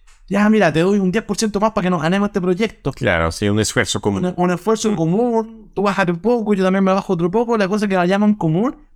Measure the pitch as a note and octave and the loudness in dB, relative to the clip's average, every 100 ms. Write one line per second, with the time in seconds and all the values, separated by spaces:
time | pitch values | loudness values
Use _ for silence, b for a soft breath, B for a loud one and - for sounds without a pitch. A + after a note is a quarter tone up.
0 | b b - G3 G#3 A3 F3 D3 F3+ G#3 | b b -4 0 2 4 4 2 2 2
1 | F#3+ G#3+ G#3 G3+ A3 G3+ F#3+ G#3 F3+ F3+ | 0 -2 -4 -4 -2 0 -2 0 -2 0
2 | D#3 G3 G3+ G3+ F3+ F3+ A3+ - C#3 - | 0 0 0 -2 -2 0 -2 -4 -8 -2
3 | A#2 E2+ E2 - G#2 G#2 G#2 B2+ G#2 G#2 | 0 2 0 0 0 2 0 0 -2 0
4 | G#2+ G2 F3 F3+ F3+ E3+ G#3+ A3 A3 G3+ | -2 0 -2 0 -2 0 -2 -2 0 -2
5 | D#3+ F#3+ B3 A3+ A3+ A3+ - - G3+ F#3+ | 0 0 0 -2 -4 -12 -12 -4 -2 0
6 | F#3 E3+ G#3+ A#3+ G#3+ G3 F#3 F#3+ G3 G3 | -2 0 0 0 0 0 2 2 2 0
7 | F#3+ F3+ E3+ G#3+ A#3 A3+ F#3 G#3+ G#3 F#3+ | -2 -2 0 0 0 0 0 0 0 0
8 | F3 G3+ G#3+ G#3 E3 D#3+ B3 - - | 2 2 2 2 0 0 -2 -4 -16